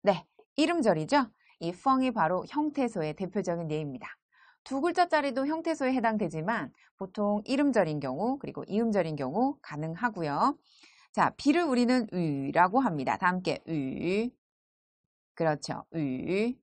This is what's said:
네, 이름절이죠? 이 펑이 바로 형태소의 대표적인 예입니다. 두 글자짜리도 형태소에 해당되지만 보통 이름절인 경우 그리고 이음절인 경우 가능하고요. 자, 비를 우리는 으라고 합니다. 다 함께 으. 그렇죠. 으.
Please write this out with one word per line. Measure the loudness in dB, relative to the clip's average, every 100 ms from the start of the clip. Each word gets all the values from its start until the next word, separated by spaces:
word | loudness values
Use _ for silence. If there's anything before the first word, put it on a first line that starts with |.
네, | 2 0 -6 _ _ 0
이름절이죠? | 2 4 2 2 2 2 2 _ _ _
이 | -8
펑이 | -2 2 2 2
바로 | 2 2 0 -2
형태소의 | -2 -2 0 -2 0 -4 -4
대표적인 | -4 -2 -2 -2 -2
예입니다. | -4 -4 -8 -12 -18 _ _ _ _
두 | -8 -2
글자짜리도 | 0 2 2 2 0 -2 -2
형태소에 | -2 -2 0 0
해당되지만 | 2 2 0 -2 -2 -2 -4 -6 _ _ _
보통 | -10 -2 0 0
이름절인 | 0 0 4 4 2 0
경우 | -4 -2 -2 -4
그리고 | -8 -10
이음절인 | -4 -2 2 2 0 -2
경우 | -2 0 0 -2
가능하고요. | -10 -8 -6 -2 -4 -2 -4 0 0 0 _ _ -20 _ _
자, | 0 0 2
비를 | 2 2
우리는 | 2 2 4 2 0
으라고 | -2 0 0 0 4 4 4
합니다. | 0 0 -2 2
다 | 2
함께 | 2 -2 -4 -4
으. | -4 -2 -4 -2 0 -2 _ _ _ _ _ _ _ _ _ _
그렇죠. | -2 0 0 -6 -10 -8
으. | -4 -2 -2 -2 0 0 -4